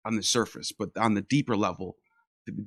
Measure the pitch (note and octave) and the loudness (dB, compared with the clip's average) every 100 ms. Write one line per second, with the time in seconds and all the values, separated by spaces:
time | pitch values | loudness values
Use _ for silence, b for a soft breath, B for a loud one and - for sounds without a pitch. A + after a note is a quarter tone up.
0 | A2 A2+ G2 B2 G#2+ - - - F#2+ - | -4 -2 2 2 0 -4 -10 -6 -8 0
1 | A2+ G2+ G2 C#3+ C3+ G#2+ G2+ E2+ F#2 - | 2 2 2 0 2 0 0 -2 -10 -12
2 | _ _ _ _ - G#2 | _ _ _ _ -14 -10